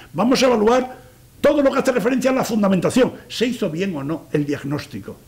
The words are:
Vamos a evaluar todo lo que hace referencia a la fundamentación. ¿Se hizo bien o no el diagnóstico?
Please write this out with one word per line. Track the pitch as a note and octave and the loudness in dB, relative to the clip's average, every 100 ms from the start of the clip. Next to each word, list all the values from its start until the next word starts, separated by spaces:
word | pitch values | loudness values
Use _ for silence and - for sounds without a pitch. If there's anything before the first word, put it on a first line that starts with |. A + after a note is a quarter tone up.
| - | -12
Vamos | D3+ A#3 A#3 | -4 0 2
a | B3+ | 2
evaluar | A3+ G#3 B3+ B3 - - - - - | 4 4 2 0 -10 -20 -20 -20 0
todo | C#4 D4 | 2 4
lo | C4+ | 2
que | B3+ | 2
hace | B3 | 0
referencia | B3 A3 C4 C4 | 0 0 0 0
a | C4 | 0
la | G3 | 0
fundamentación. | A3 G3 F#3 D#3+ B3+ A#3+ - - | 0 2 2 2 2 2 0 -12
¿Se | - B3 | -4 -4
hizo | - F#3+ | -2 -4
bien | D#3 G3 D3+ | -2 -4 -4
o | |
no | C#3 E3 - | -6 -6 -4
el | D3+ C#3+ | -4 -2
diagnóstico? | C#3 C#3 C#3+ - G#2 A2 - | -4 -6 -8 -8 -14 -14 -18